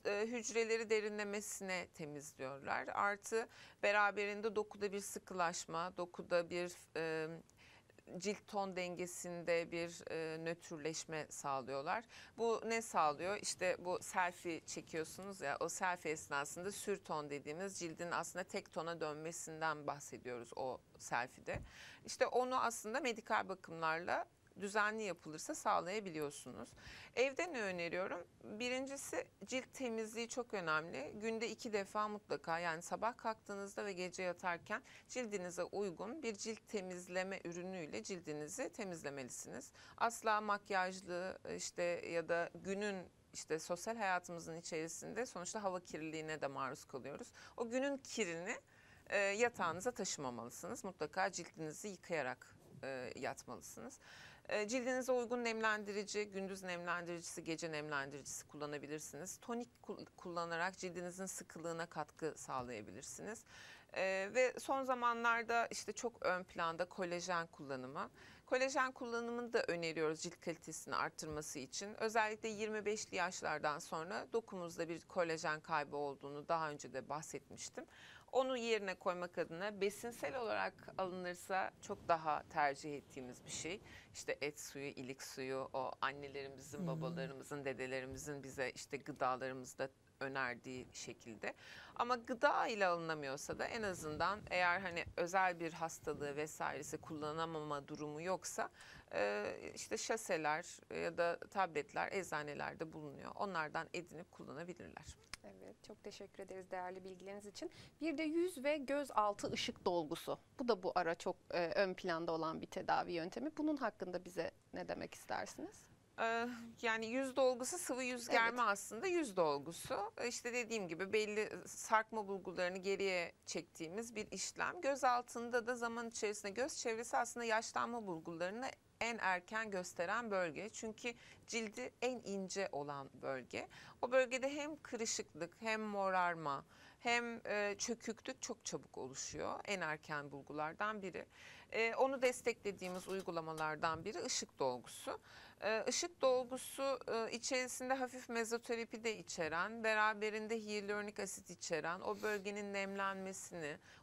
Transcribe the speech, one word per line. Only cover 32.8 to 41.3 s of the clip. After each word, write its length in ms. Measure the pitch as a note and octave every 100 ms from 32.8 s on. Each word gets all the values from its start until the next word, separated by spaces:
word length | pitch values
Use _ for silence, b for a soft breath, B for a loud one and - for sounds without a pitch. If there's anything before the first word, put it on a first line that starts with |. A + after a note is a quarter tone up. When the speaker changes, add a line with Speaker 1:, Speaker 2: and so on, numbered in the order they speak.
Speaker 1:
sabah 340 | - F#3 A3 B3+
kalktığınızda 680 | A#3 A3 - G3+ G3+ G#3+
ve 80 | G#3
gece 300 | F3+ F3+ F3+
yatarken 600 | F3+ F3 F#3 E3+ - A3 B B B
cildinize 540 | B3 A3+ G3+ F3+ F3
uygun 600 | - G3 G3+ D#3 F#3+ -
bir 120 | A3+
cilt 340 | G3+ A3 G#3+ -
temizleme 720 | G#3 F#3 F3+ F3 F3+ F#3+ F#3+
ürünüyle 580 | E3+ E3+ F3+ F#3+ D3 A3+
cildinizi 640 | A3 F#3 D#3+ D3+ D3+ G#3 D4
temizlemelisiniz. 1040 | - G3 E3 D3 C#3 B2 - - - - B B B
Asla 420 | A#3 A3+ A3 G#3+
makyajlı, 1000 | G#3 G3+ - G3 F#3 F#3 F#3+ F3 F#3